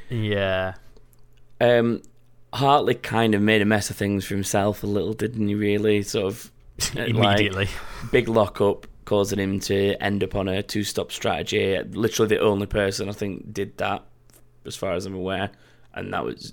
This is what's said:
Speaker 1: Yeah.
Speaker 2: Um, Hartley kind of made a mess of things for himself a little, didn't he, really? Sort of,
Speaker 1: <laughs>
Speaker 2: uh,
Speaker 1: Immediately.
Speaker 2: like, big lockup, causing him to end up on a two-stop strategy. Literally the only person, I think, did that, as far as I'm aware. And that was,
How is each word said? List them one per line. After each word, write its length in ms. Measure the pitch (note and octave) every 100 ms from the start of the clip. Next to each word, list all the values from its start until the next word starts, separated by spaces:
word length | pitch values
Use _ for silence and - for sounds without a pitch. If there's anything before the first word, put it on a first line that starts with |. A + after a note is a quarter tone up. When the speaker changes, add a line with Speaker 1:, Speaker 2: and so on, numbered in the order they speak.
| -
Speaker 1:
Yeah. 640 | A#2+ G#2+ G2+ G2 F#2 F#2 F#2 - - - - - - - -
Speaker 2:
Um, 420 | A#2+ A#2+ A#2 A#2 - - - - -
Hartley 420 | A2 C#3 C#3+ G2+
kind 400 | B2+ - A2+ A2+
of 80 | G#2
made 200 | G#2 A2
a 40 | G2+
mess 240 | G#2+ -
of 60 | -
things 280 | G2+ G2+ -
for 80 |
himself 480 | G2+ G2 G#2 G2+ G2
a 40 | G#2+
little, 260 | G2+ F2+
didn't 340 | A2 G#2+ A#2+ G2+
he, 60 |
really? 480 | G#2 G#2 G#2 G#2+ G#2
Sort 240 | G2 A2+ G2
of, 260 | G#2+ - - - -
Speaker 1:
<laughs> 180 | - -
Speaker 2:
uh, 40 |
Speaker 1:
Immediately. 600 | - A2 G2+ G2+ G2+ F#2+ G2
Speaker 2:
like, 460 | - - - -
big 160 | B2+ A2+
lockup, 580 | A2+ G2 - G2+ - - -
causing 340 | - G#2 G2 G2
him 200 | F#2+ G2
to 340 | - G2 G2 -
end 200 | G2+ G2+
up 140 | F#2+ G2+
on 120 | F#2+
a 140 | F#2+
two-stop 480 | - G#2+ G2+ - -
strategy. 640 | - A2 D#2+ - G#2+ G2 F#2 -
Literally 380 | F#2+ A2+ - G#2+
the 120 | G#2+
only 260 | A2 G2+ G2+
person, 420 | G#2+ G2 G2 G2+
I 40 |
think, 400 | G#2 G2+ F2+ -
did 240 | G2+ G2 -
that, 260 | G2 G2+ - - - - - _ -
as 100 | -
far 160 | G2
as 140 | F2+ F#2+
I'm 80 |
aware. 360 | F#2+ F#2 F#2+ G2+ - - - -
And 180 | - F#2+
that 120 | F#2
was, 280 | A#1+ - -